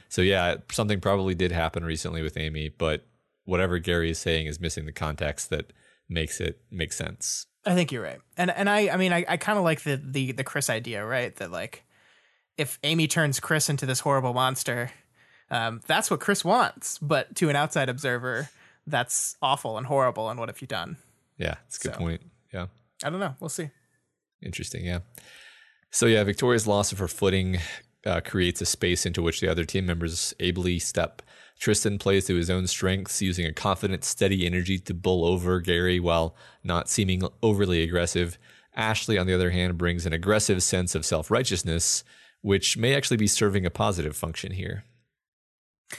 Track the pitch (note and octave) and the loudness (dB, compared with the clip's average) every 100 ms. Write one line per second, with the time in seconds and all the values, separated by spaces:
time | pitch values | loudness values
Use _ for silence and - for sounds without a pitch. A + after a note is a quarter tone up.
0 | - - F#2 F#2 F3 - - - G#2 G2 | -4 2 4 4 2 -2 -4 -2 0 0
1 | G2 G2 F#2+ F2+ F2+ F2 D#2+ E2+ E2 D#2+ | 2 2 2 0 0 0 0 -2 -4 -4
2 | E2 E2 D#2 - D#2 D#2 D2+ - E2 D2+ | -4 -4 -4 -4 -6 -6 -8 -2 0 0
3 | - _ _ _ - F2+ F#2 F2 E2+ E2+ | -6 _ _ _ -2 0 2 0 0 0
4 | E2 E2 E2+ D#2+ D#2 D#2+ E2+ D#2+ D#2 - | 0 -2 0 0 -2 -6 -6 -6 -10 -6
5 | D#2 D2+ D2+ - - D2+ - _ _ _ | -6 -2 -4 -4 -6 -6 -6 _ _ _
6 | - E2 D#2+ - E2+ - _ F#2 D#2+ - | -6 -4 -4 -4 -6 -8 _ -8 -6 -6
7 | - - - - - _ - F3+ D#3 B2 | -8 -8 -6 -6 -10 _ 0 2 2 -2
8 | E2 B1+ _ - F3+ - G3+ G#3 G3 F#3 | -8 -12 _ -2 -2 0 2 2 2 2
9 | F#3 F3 F3+ F3 - G#3 E3+ D#3 D3+ C3+ | 2 2 0 -2 0 2 2 2 0 -4
10 | C#3 C3+ C3 B2+ C3 - - A2+ A#2+ G#2 | -2 -2 -2 -4 -4 -2 -2 -2 -4 -6
11 | G#2+ B2+ A#2+ - F2+ F2 G#2+ - _ _ | -4 -2 -2 -6 -8 -8 -8 -12 _ _
12 | _ _ _ _ _ - C#3+ - D3 D#3+ | _ _ _ _ _ -6 -6 -4 -2 2
13 | D#3 E3+ D3 B2+ - D#3 - C#3+ C3 B2+ | 2 2 2 0 0 0 0 0 -2 -2
14 | D3 C3+ B2+ B2 C3 C3 - A#2+ A#2+ - | 0 2 2 0 0 0 -4 -4 -4 -10
15 | _ _ _ _ - A#2+ A2+ A2+ - E3 | _ _ _ _ -6 -4 -2 -4 0 0
16 | - D3+ - G3 E3 A#3+ G#3 - - - | 2 0 0 0 2 2 2 -2 -10 -6
17 | D3 C#3+ - - D#3+ C#3+ D3+ D#3+ B2+ B2+ | 0 0 0 0 2 2 2 0 -2 -2
18 | C#3 B2 B2+ A#2+ D3 - - _ - C#3 | -2 -2 -2 -4 -6 -12 -20 _ -4 -2
19 | B2+ - - - C3+ C#3+ A#2+ A2 B2 C#3 | 0 -2 -4 -2 0 0 -2 -6 0 2
20 | B2+ A2 A2 A#2+ A2+ - C3 G2 E2+ E3 | 2 0 -4 -6 -8 -10 -8 -8 -8 -12
21 | _ _ _ - E2 - - - - - | _ _ _ -6 -6 -6 -10 -10 -8 -4
22 | E2 E2 - _ _ F#2+ F2+ - _ - | -4 -6 -10 _ _ -12 -12 -14 _ -10
23 | C#3+ F#3 F3+ C3 D#3+ - D3+ - _ _ | -8 -6 -6 -8 -10 -8 -10 -14 _ _
24 | _ _ _ _ - F2 - - F2+ F2 | _ _ _ _ -12 -10 -10 -8 -4 -6
25 | - - - - - - - _ _ - | -8 -18 -20 -20 -20 -20 -20 _ _ 2
26 | A#2 G#2+ G2+ G2 B2+ A#2+ G#2+ G2+ G2+ G2 | 6 6 4 2 4 4 4 4 2 -2
27 | F2+ - G2 F#2+ F#2 F#2 D#2+ - - _ | -4 2 2 4 2 0 -2 -10 -18 _
28 | - E2+ - F#2+ F2 - - - F2+ F2 | -2 -2 0 2 2 0 -2 0 0 0
29 | F#2 F2+ E2 - F2 E2+ E2 F#2+ F2+ E2+ | 0 0 0 0 0 0 0 -2 -2 -2
30 | E2+ E2 - - F2+ F2+ F2+ F2 - - | -2 -4 -6 -2 -2 0 0 0 -2 -2
31 | D#2 - - - - - - G#2 G#2+ G2+ | -2 -4 -20 -20 -20 -2 2 2 2 0
32 | G2 G2 F#2 F2 E2+ F#2 F#2 - F#2 G2 | 2 2 2 0 2 0 -2 0 0 0
33 | F#2+ - F#2+ F2+ E2 - G2+ F#2 G2 F#2 | -2 -2 -2 -2 -4 -2 0 0 -2 -2
34 | - - G2 G2 F2 F2+ F2+ F#2 - E2+ | -4 0 2 2 2 0 0 -2 -2 -2
35 | F#2 F2+ E2 F2+ F2 F#2 F2 F2 F2+ F2+ | 2 4 4 2 2 0 2 2 2 2
36 | F2 E2 E2 - - _ - E2+ - - | 4 2 2 -4 -20 _ -2 -2 0 2
37 | F#2+ F2+ F#2 - A2+ G2+ F#2+ E2+ E2 F2 | 2 2 -2 0 2 4 4 2 2 2
38 | F2 F2 F2 - - - _ - A2 G#2+ | 2 0 -2 -4 -18 -20 _ -4 -2 0
39 | - G2+ F#2 F#2 F2+ F2+ F2+ F2 F2 F2 | 0 2 4 2 2 2 0 0 0 0
40 | E2 E2 F#2 G#2+ - F#2 - F#2 F2+ D#2+ | -2 0 2 2 4 2 2 0 0 -2
41 | - D#2+ - A2 C3 F2 E2+ E2+ - - | 0 -2 2 0 0 -2 0 0 0 -2
42 | - - - _ G2+ G2 - A2 B2 C#3+ | -6 -18 -20 _ 2 2 2 2 2 2
43 | - A#2 G#2 - G#2 G2 F2+ - G#2 F2+ | 2 2 2 4 2 2 0 0 0 0
44 | D2+ D2 E2 D#2 - F#2 F#2 F#2+ - _ | -4 -4 -6 -6 -8 -6 -6 -8 -12 _
45 | _ _ _ _ _ _ _ _ - | _ _ _ _ _ _ _ _ -20